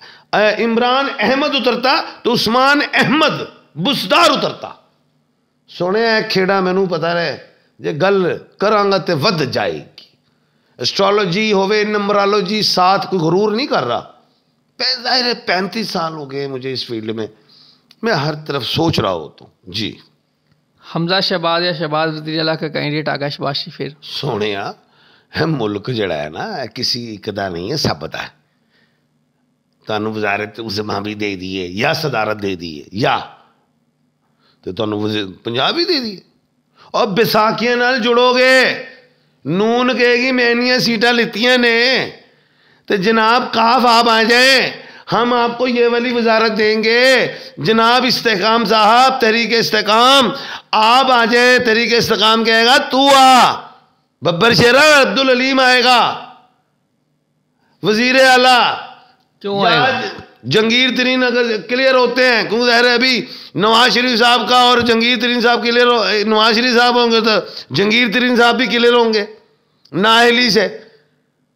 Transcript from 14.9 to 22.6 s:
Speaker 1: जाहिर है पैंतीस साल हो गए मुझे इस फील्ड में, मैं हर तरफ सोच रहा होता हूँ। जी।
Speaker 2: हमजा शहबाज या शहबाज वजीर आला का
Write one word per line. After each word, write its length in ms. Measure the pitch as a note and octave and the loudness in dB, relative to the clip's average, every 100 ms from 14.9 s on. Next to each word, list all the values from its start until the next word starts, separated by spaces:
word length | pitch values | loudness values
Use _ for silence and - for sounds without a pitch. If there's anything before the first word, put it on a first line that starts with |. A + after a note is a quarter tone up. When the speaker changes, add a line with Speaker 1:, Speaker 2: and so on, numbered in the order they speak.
| B3+ | -8
Speaker 1:
जाहिर 200 | A#3+ B3+ | -4 -2
है 100 | A#3+ | -2
पैंतीस 580 | A#3 - F3+ F#3+ A3+ G3 | -4 -4 -4 -4 -6 -6
साल 200 | F#3 D#3+ | -6 -6
हो 140 | D#3 C#3 | -8 -10
गए 220 | C3+ C#3 | -8 -8
मुझे 240 | C3 C3 | -8 -8
इस 140 | B2 - | -8 -8
फील्ड 240 | A2+ G#2+ | -8 -8
में, 180 | A2 G#2+ - _ _ _ _ _ _ | -8 -10 -12 _ _ _ _ _ _
मैं 80 | A3+ | -4
हर 220 | E3+ D3 | -2 -4
तरफ 280 | D3+ - C#3 | -6 -8 -8
सोच 380 | - C#3+ E3 - | -4 -2 -2 0
रहा 120 | G#2 | -2
होता 320 | F2 C#2+ - | -4 -8 -18
हूँ। 80 | - _ - | -20 _ -14
जी। 300 | G2 F#2+ G1+ _ _ _ _ _ _ _ _ - | -10 -10 -12 _ _ _ _ _ _ _ _ -10
Speaker 2:
हमजा 280 | E3 E3+ F#3+ | -6 -2 -2
शहबाज 440 | F#3+ F#3 E3 E3+ | -2 -2 -2 -2
या 80 | F3+ | -2
शहबाज 360 | D#3+ D#3 D3+ D#3+ | -4 -4 -2 -4
वजीर 320 | D#3 D#3 D#3+ | -6 -8 -4
आला 140 | D#3+ | -4
का 140 | D#3+ | -4